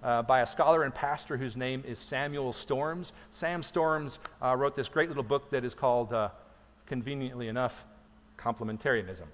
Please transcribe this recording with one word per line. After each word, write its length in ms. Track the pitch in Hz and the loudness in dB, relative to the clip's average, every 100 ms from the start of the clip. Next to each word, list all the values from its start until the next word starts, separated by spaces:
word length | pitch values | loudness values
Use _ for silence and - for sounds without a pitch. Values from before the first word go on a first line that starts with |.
uh, 200 | 127 117 | 2 2
by 180 | 117 131 | 4 4
a 60 | 120 | 4
scholar 360 | - 147 165 | 4 6 6
and 100 | 143 | 4
pastor 440 | - 143 147 - 135 | 0 -2 -2 -4 -4
whose 200 | 131 110 | -4 -4
name 280 | 127 131 135 | -4 -4 -6
is 140 | 113 | -10
Samuel 520 | - 135 147 143 131 | -6 -4 -2 -2 -4
Storms. 600 | 117 - 135 151 165 175 - - | -4 -2 0 0 -4 -10 -14 -20
Sam 320 | - 170 175 | -6 -2 -2
Storms, 560 | 156 180 160 156 147 - - - | -2 2 2 2 -2 -10 -16 -4
uh, 140 | 123 127 | 0 2
wrote 180 | 139 | 2
this 140 | 139 123 | 0 -2
great 200 | 156 165 | 2 2
little 140 | 143 | 0
book 280 | 117 139 - | 0 0 2
that 140 | 131 | -2
is 80 | 123 | -2
called, 400 | - 131 120 113 | 0 2 2 2
uh, 180 | 113 104 - - - - - - | 0 0 -4 -20 -20 -20 -20 -8
conveniently 600 | 131 120 139 127 123 117 | -6 -4 -6 -6 -6 -6
enough, 380 | 117 123 - - - - - - - | -2 -2 -4 -18 -20 -20 -20 -20 -6
Complementarianism. 920 | 117 113 110 110 147 120 92 95 78 | -6 -4 -6 -2 2 2 0 -12 -14